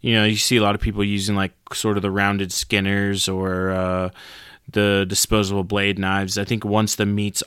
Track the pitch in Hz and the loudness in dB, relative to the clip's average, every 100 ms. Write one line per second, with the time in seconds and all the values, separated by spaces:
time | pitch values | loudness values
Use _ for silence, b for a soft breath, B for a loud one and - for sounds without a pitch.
0 | - 113 107 107 - 120 104 104 - 101 | 2 4 4 2 2 4 4 2 -2 0
1 | 101 101 98 101 95 _ - - 110 101 | 0 0 0 0 -2 _ -12 -4 0 0
2 | 98 98 101 101 95 - - 104 98 101 | 0 0 0 0 -2 -6 -2 0 0 0
3 | 101 98 95 92 95 92 95 95 92 92 | 0 -2 -2 -2 -2 -2 -2 -2 -2 -2
4 | 92 B B B B B - 104 104 101 | -4 B B B B B -6 0 2 2
5 | 95 95 - 110 98 101 92 101 101 95 | 0 -2 0 2 2 -2 0 0 0 0
6 | 95 98 98 101 101 113 107 107 107 - | 0 0 -2 -4 -2 -2 0 0 0 0
7 | 104 104 104 - | 0 0 -2 -6